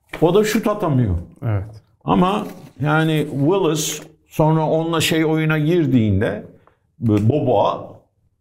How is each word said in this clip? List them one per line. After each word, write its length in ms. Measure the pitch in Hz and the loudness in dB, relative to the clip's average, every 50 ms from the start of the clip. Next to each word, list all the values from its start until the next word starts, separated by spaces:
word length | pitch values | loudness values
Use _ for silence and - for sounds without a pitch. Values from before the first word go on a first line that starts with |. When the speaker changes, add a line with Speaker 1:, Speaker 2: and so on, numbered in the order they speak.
| _ _ - - | _ _ -4 0
Speaker 1:
O 120 | 156 175 170 | 2 4 4
da 100 | 214 214 | 4 2
şut 240 | 214 - 226 - | 2 0 -2 0
atamıyor. 480 | 214 208 208 196 165 139 127 120 98 87 82 80 - - - 123 | -2 -2 -2 -2 0 0 2 2 0 0 -2 -6 -10 -14 -8 -6
Speaker 2:
Evet. 400 | 113 104 98 92 - - - _ _ _ _ - | -4 -4 -4 -4 -8 -14 -20 _ _ _ _ -2
Speaker 1:
Ama 440 | 143 180 196 180 185 202 214 214 - - - - - - - | 0 2 2 2 2 0 -2 -6 -8 -14 -18 -20 -18 -10 -6
yani 460 | 135 151 151 160 160 160 156 151 - - - 139 | -2 0 0 2 2 0 0 -2 -2 -4 -2 -2
Willis 600 | 139 156 196 196 180 156 160 156 156 - - - - - - _ _ | 0 2 2 2 0 0 0 -2 -4 -6 -8 -10 -14 -18 -20 _ _
sonra 380 | _ - - 160 156 160 160 156 | _ -2 0 2 2 2 2 0
onunla 340 | 151 135 160 165 165 165 160 | 0 0 0 0 -2 -2 0
şey 240 | 156 - 170 160 160 | 0 0 0 0 0
oyuna 320 | 156 156 160 156 156 156 156 | 0 0 0 0 0 0 0
girdiğinde, 840 | 147 156 180 175 156 131 131 123 110 107 98 95 107 165 202 214 - - - - _ _ _ _ _ _ _ - | 0 2 2 2 2 2 2 2 2 2 0 0 0 -2 -4 -6 -10 -16 -20 -20 _ _ _ _ _ _ _ -4
Boboa, 1000 | 117 110 104 104 104 110 147 151 123 123 113 101 123 185 202 - - - - - _ _ _ _ _ _ _ _ | 0 0 2 2 2 2 0 0 0 0 2 2 2 0 -2 -4 -10 -16 -20 -20 _ _ _ _ _ _ _ _